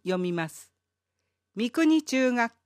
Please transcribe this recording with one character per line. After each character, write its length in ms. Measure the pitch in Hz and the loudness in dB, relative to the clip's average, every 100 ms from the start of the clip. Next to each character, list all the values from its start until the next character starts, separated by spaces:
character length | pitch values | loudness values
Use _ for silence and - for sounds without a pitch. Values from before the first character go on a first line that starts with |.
読 180 | 180 185 | -4 -4
み 120 | 180 | -2
ま 160 | 170 160 | -4 -6
す。 200 | - - _ _ _ _ _ _ _ _ 196 | -10 -20 _ _ _ _ _ _ _ _ -6
三 140 | 233 | -4
国 320 | 330 320 320 | 2 4 2
中 280 | 302 262 254 | 2 0 2
学 220 | 240 233 _ | 0 -2 _